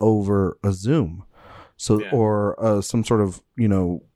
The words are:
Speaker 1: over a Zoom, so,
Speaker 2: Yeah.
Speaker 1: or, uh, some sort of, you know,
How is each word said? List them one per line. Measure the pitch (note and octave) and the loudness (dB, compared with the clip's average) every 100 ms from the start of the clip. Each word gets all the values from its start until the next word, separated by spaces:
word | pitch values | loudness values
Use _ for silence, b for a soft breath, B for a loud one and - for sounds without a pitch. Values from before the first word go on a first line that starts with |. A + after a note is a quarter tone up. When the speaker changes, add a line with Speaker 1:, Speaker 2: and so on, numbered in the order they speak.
Speaker 1:
over | G#2+ G#2+ G2 G2+ F#2 - | 2 2 2 0 0 -2
a | G2+ | -2
Zoom, | F#2 G#2+ D#3+ E2 E2+ - B B B B - | -2 0 0 0 -6 -16 B B B B -8
so, | - G#2 | 0 0
Speaker 2:
Yeah. | G#2+ | 0
Speaker 1:
or, | C3+ G#2+ G#2 G2+ - | 0 2 0 -2 -2
uh, | A2+ G2+ | 0 0
some | - A#2 | -2 -4
sort | G#2+ A2+ | 0 2
of, | G2 - _ - | 0 -4 _ -2
you | A2+ | 0
know, | F#2+ F2+ F2 - | 2 0 -4 -10